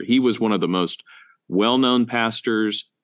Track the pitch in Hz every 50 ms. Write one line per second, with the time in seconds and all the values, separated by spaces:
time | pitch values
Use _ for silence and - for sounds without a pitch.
0 | - - 120 131 127 123 107 - 113 110 104 95 85 85 90 90 90 82 - -
1 | - - - - - _ _ _ _ - 85 92 104 113 123 131 131 127 123 123
2 | 120 113 120 120 117 113 110 - - 123 113 110 110 107 101 - - _ _ _